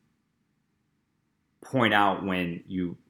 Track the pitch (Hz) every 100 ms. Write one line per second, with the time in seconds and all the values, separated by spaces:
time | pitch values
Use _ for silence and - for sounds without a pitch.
0 | _ _ _ _ _ _ _ _ _ _
1 | _ _ _ _ _ _ - 135 113 104
2 | 101 90 95 92 87 85 - 92 87 87
3 | _